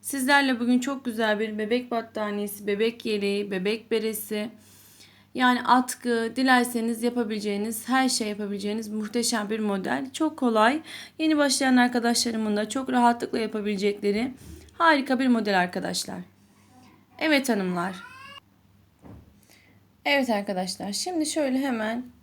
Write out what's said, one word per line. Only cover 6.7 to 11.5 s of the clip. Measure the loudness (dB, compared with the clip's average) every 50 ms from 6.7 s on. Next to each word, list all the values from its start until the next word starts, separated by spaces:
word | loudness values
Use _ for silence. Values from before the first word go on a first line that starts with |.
| -2 -2 -2 -2 -4 0 -2
yapabileceğiniz, | -2 0 0 -2 -2 -4 -4 -2 -2 -2 -2 -2 -4 -6 -8 -4 0
her | 2 2 2 2
şey | 0 0 -2 -4
yapabileceğiniz | -4 -4 -6 -6 -6 -4 -4 -4 -4 -4 -6 -6
muhteşem | -6 -6 -6 -2 -2 -2 0 0 0 -2 -2 -2
bir | -2 -2
model. | 0 0 -2 -2 -2 -2 -2 -2 -4 -6 -4
Çok | -2 -2 -2 0 0
kolay. | 0 2 4 6 6 4 4 2 -4 -10 -16 -16 -18 -18 _ _
Yeni | 2 2 4
başlayan | 4 4 2